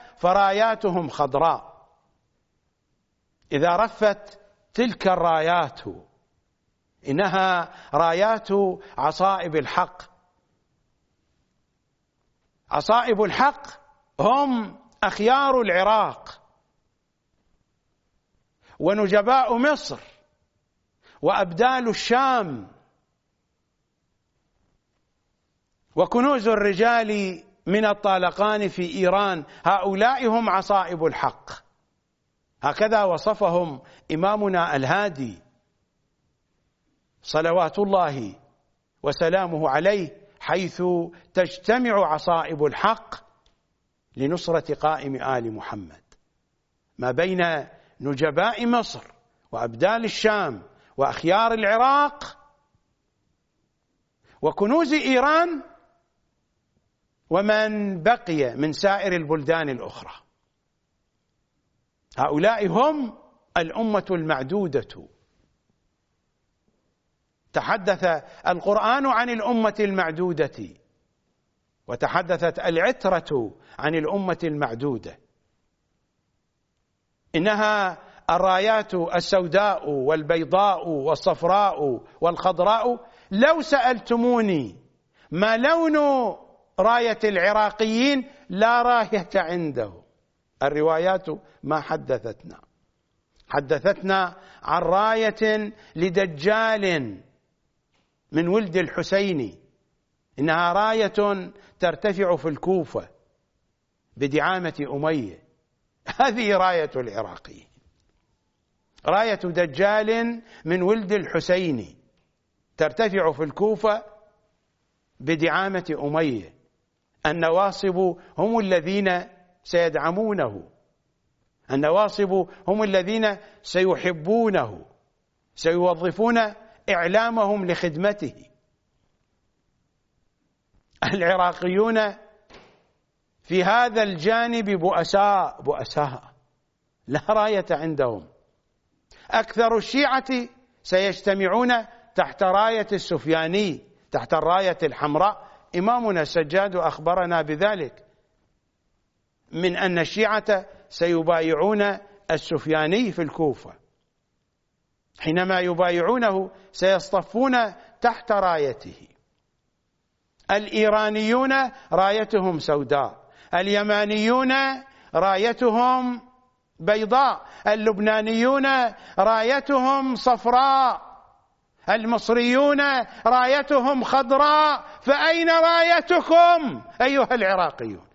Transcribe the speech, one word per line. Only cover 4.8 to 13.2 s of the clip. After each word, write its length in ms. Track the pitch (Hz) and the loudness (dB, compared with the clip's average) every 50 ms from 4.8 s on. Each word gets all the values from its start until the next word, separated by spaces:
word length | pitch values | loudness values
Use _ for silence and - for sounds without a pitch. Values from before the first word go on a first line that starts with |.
| 247 240 - - - 190 | -2 -2 -2 -2 0 0
الرايات، 720 | 180 170 170 170 160 156 156 170 175 175 156 127 - - - 104 87 - - _ _ _ _ _ _ _ _ _ _ _ _ _ _ _ _ _ _ _ - 139 | 2 2 2 2 2 2 2 2 2 0 0 -2 -6 -12 -14 -14 -16 -16 -18 _ _ _ _ _ _ _ _ _ _ _ _ _ _ _ _ _ _ _ -8 -4
إنها 640 | 139 170 202 185 180 190 190 190 180 175 165 - - - - - - | -2 -2 0 0 0 0 0 2 0 -2 -4 -6 -12 -20 -8 -2 0
رايات 540 | 147 170 165 165 180 202 220 226 214 220 - 196 202 202 185 180 - - - - - | 2 2 2 2 2 2 2 0 0 -2 -2 0 0 0 0 -2 -6 -10 -12 -6 -2
عصائب 580 | 135 156 156 - 185 196 196 185 170 165 151 | -2 -2 0 0 0 0 0 0 -4 -4 -2
الحق. 460 | 156 131 - - 180 185 - - - - - _ _ _ _ _ _ _ _ _ _ _ _ _ _ _ _ _ _ _ _ _ _ _ _ _ _ _ _ _ _ _ _ _ _ _ _ _ _ _ _ _ _ _ _ _ _ _ _ _ _ _ - | -4 -4 -2 -2 -2 -2 -2 -4 -16 -20 -20 _ _ _ _ _ _ _ _ _ _ _ _ _ _ _ _ _ _ _ _ _ _ _ _ _ _ _ _ _ _ _ _ _ _ _ _ _ _ _ _ _ _ _ _ _ _ _ _ _ _ _ -6
عصائب 520 | 135 147 - - 220 240 233 247 214 190 | -4 -2 2 2 2 2 2 2 0 0